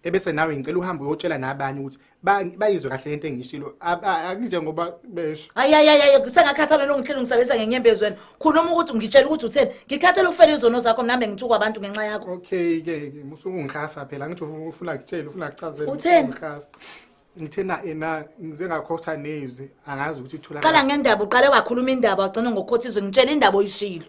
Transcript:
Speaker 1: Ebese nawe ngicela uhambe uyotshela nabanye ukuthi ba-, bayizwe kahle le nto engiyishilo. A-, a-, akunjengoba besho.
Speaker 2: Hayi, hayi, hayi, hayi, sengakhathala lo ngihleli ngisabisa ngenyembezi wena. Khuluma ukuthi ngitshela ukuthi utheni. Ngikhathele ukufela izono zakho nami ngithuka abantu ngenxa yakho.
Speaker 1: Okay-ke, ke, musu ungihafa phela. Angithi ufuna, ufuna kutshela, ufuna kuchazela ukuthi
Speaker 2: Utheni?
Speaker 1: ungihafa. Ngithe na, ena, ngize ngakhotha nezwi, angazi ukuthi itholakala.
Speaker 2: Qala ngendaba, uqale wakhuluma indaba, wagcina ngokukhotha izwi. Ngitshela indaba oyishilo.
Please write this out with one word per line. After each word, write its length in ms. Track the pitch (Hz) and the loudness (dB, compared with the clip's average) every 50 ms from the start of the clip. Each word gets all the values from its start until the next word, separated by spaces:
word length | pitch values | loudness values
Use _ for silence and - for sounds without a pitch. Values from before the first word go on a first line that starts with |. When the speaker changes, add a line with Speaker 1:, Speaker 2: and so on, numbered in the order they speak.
Speaker 1:
Ebese 300 | _ 170 170 190 196 180 | _ -2 -2 -2 -2 -2
nawe 240 | 151 147 160 160 151 | -2 0 0 -2 -2
ngicela 220 | 139 127 147 170 180 | -4 -6 -4 -4 -4
uhambe 260 | 175 185 175 147 139 | -2 -4 -6 -6 -4
uyotshela 340 | 143 156 151 - 170 156 135 | -4 -4 -4 -2 -4 -4 -2
nabanye 420 | 131 131 139 139 139 135 139 139 | -4 -6 -4 -4 -6 -6 -6 -8
ukuthi 180 | 139 135 - _ _ _ _ _ | -10 -10 -12 _ _ _ _ _
ba-, 220 | - 196 202 202 185 175 175 | 0 0 2 2 0 -4 -4
bayizwe 340 | 180 214 214 202 165 135 131 | -2 0 0 0 0 -2 -6
kahle 200 | 135 131 - 147 | -6 -6 -6 -8
le 60 | 147 | -8
nto 100 | 147 156 | -6 -6
engiyishilo. 480 | 156 131 123 123 - 151 139 147 151 - _ | -8 -8 -10 -10 -12 -12 -12 -12 -14 -14 _
A-, 200 | - 170 175 175 | -4 -4 -4 -2
a-, 260 | - 196 175 165 160 180 | -2 -2 -2 -2 -4 -6
akunjengoba 640 | 185 202 247 214 180 170 156 156 156 165 170 175 170 - - | -6 -6 -6 -4 -4 -4 -4 -4 -6 -6 -6 -6 -8 -14 -20
besho. 460 | - 190 170 165 156 156 156 - _ _ | -12 -10 -6 -6 -6 -8 -10 -14 _ _
Speaker 2:
Hayi, 180 | 220 262 285 | 0 2 4
hayi, 160 | 302 302 302 302 | 6 6 8 8
hayi, 120 | 302 285 | 8 8
hayi, 300 | 285 285 277 269 269 254 | 8 6 6 6 4 4
sengakhathala 560 | - 349 320 285 277 294 302 294 311 294 277 | 4 4 4 6 4 0 2 4 4 2 4
lo 120 | 277 285 269 | 0 -2 -2
ngihleli 220 | 240 - 285 269 | -2 -4 -4 -4
ngisabisa 340 | 247 233 254 233 247 240 269 | -2 0 2 2 2 2 2
ngenyembezi 480 | 226 220 220 247 254 233 233 220 190 214 | 0 0 0 -2 4 4 4 4 4 0
wena. 120 | 208 202 - - - _ _ | -2 -2 -6 -16 -20 _ _
Khuluma 340 | - 311 294 320 330 349 | 0 4 4 4 2 4
ukuthi 220 | 330 339 339 - 240 | 2 0 0 0 -2
ngitshela 320 | 220 - - - 277 262 | -4 -4 6 6 6 6
ukuthi 200 | 302 311 311 - | 6 0 -2 -4
utheni. 240 | 220 - 285 254 - - - _ | -2 0 0 0 0 -2 -12 _
Ngikhathele 420 | - 269 - 339 370 359 381 370 349 | -8 -2 2 2 4 4 4 2 2
ukufela 240 | 349 - 330 311 | 8 8 8 8
izono 280 | 302 254 226 233 240 247 | 8 4 2 2 2 2
zakho 220 | 233 233 226 240 | 0 0 0 0
nami 240 | 240 233 247 247 226 208 | 0 0 0 0 -2 -4
ngithuka 280 | 202 190 254 233 226 | -4 -6 0 0 2
abantu 240 | 208 208 220 220 220 | 2 2 -2 -2 -6
ngenxa 240 | 196 196 202 214 214 | -10 -8 -6 -6 -6
yakho. 280 | 208 214 202 - 180 | -4 -6 -8 -8 -10
Speaker 1:
Okay-ke, 760 | 180 180 180 - 196 180 175 170 165 160 151 170 165 147 147 139 | -12 -12 -8 -6 -4 -2 0 0 -2 -2 -4 -6 -8 -6 -8 -12
ke, 120 | 139 147 139 139 | -14 -16 -16 -16
musu 200 | 156 - _ 190 | -18 -12 _ -8
ungihafa 560 | 185 180 147 135 - 151 147 151 - 151 139 | -8 -6 -8 -8 -8 -8 -10 -10 -10 -14 -14
phela. 180 | - 147 139 139 | -12 -10 -10 -10
Angithi 200 | 156 175 175 165 | -10 -10 -10 -10
ufuna, 240 | 151 156 156 160 165 | -12 -10 -12 -12 -12
ufuna 280 | 160 - 180 170 151 139 | -12 -10 -10 -8 -8 -10
kutshela, 300 | - - 180 170 147 147 | -8 -8 -8 -8 -8 -10
ufuna 200 | 147 185 160 143 | -10 -10 -10 -10
kuchazela 380 | 143 - 180 160 143 147 151 262 | -10 -10 -12 -12 -8 -6 -6 -6
ukuthi 160 | 277 294 - 339 | -6 -2 2 4
Speaker 2:
Utheni? 200 | 349 330 269 - | 4 4 4 0
Speaker 1:
ungihafa. 340 | 135 - 165 151 147 147 - _ _ _ - - - - _ _ _ _ _ _ _ 175 | -6 -10 -10 -12 -12 -12 -18 _ _ _ -20 -20 -20 -20 _ _ _ _ _ _ _ -14
Ngithe 220 | 156 151 - 202 | -14 -10 -6 -6
na, 220 | 185 185 180 175 202 | -4 -4 -4 -6 -6
ena, 400 | 175 160 156 156 160 160 156 151 - _ - | -10 -8 -6 -4 -4 -4 -6 -8 -14 _ -16
ngize 240 | 180 160 151 151 180 | -14 -14 -10 -8 -6
ngakhotha 500 | 180 165 151 - - 165 165 - 175 160 | -4 -4 -6 -4 -4 -6 -6 -4 -6 -6
nezwi, 540 | 151 143 151 156 147 139 127 120 127 135 139 _ _ _ | -6 -6 -8 -8 -8 -8 -10 -12 -14 -18 -18 _ _ _
angazi 340 | 143 143 135 143 156 160 135 | -10 -6 -6 -4 -6 -6 -8
ukuthi 160 | 123 131 - | -12 -14 -14
itholakala. 360 | 151 - - 151 147 - 214 | -16 -14 -14 -8 -2 0 2
Speaker 2:
Qala 120 | - 302 269 | 2 2 2
ngendaba, 400 | 269 285 294 285 254 214 202 208 | 2 0 0 2 2 2 2 0
uqale 240 | 202 - 247 262 285 | 2 4 4 4 6
wakhuluma 420 | 277 226 202 - 240 247 254 262 | 4 4 2 0 -2 -2 0 0
indaba, 320 | 262 254 233 208 196 196 | 0 2 2 0 2 0
wagcina 280 | 196 190 196 226 233 247 | -2 -2 -2 -4 -2 -2
ngokukhotha 380 | 220 196 190 - 240 233 240 247 | -2 -4 -2 -2 -2 -2 -2 -4
izwi. 140 | 196 208 | -4 -4
Ngitshela 300 | 196 196 190 262 247 262 | -4 0 2 2 4 4
indaba 260 | 302 294 233 202 190 196 | 4 4 4 4 4 4
oyishilo. 480 | 202 196 - - 208 202 180 165 156 | 0 0 -2 -6 -6 -8 -8 -12 -14